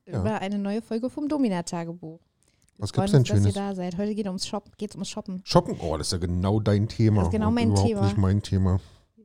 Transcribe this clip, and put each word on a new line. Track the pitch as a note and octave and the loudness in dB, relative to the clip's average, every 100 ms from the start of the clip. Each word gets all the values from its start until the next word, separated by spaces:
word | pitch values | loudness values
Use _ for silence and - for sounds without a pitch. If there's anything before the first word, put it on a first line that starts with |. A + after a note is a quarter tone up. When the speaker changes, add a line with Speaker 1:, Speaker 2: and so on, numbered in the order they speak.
| - | -10
Speaker 1:
Ja. | F3+ | -4
Speaker 2:
über | G3+ G#3+ | -2 -2
eine | - G#3 | -4 -4
neue | G3+ G#3+ | -4 -4
Folge | - A3+ B3 | -4 -6 -4
vom | - D4 | -6 -4
Domina-Tagebuch. | D4+ B3 F3+ F3 E3+ E3 F3 D#3+ E3 | 0 0 0 -4 -6 -8 -10 -14 -18
Wir | _ _ _ _ _ - | _ _ _ _ _ -10
Speaker 1:
Was | G#2 | -4
Speaker 2:
freuen | - G3 | -2 4
Speaker 1:
gibt's | |
denn | D3 | 4
Speaker 2:
uns, | A#2+ | 4
dass | G#2 | 4
ihr | |
Speaker 1:
Schönes? | G2+ | 4
Speaker 2:
da | G3 G3+ | 2 -4
seid. | F#3 F3+ F3 | -6 -6 -4
Heute | G#3 | -4
geht | G#3+ G3 | -4 -6
ums | F#3 - | -6 -6
Shop-, | G#3 - - | -8 -10 -12
geht's | G#3 - | -12 -10
ums | G3 | -10
Shoppen. | - G#3 F#3 | -10 -10 -10
Speaker 1:
Shoppen? | - E3+ F3+ G3+ | 0 2 2 -2
Oh, | E2 D#2 | -4 -4
das | C#2+ | -4
ist | |
ja | F#2 | -4
genau | E2+ F2 F#2+ G#2+ | -2 0 0 2
dein | G#2 G2+ G#2 | 2 2 2
Thema | - A2 G#2+ | 2 4 4
Speaker 2:
Das | F2 | 2
ist | |
genau | G#3+ G#3+ | 2 0
Speaker 1:
und | |
Speaker 2:
mein | A#3+ A#3 | 2 2
Speaker 1:
überhaupt | G2+ G2 | 4 4
Speaker 2:
Thema. | - | 2
Speaker 1:
nicht | C#3 G3+ | 0 2
mein | F#2+ G2+ | 2 2
Thema. | - G2 F#2 F#2+ - - _ _ | 0 0 2 0 -2 -16 _ _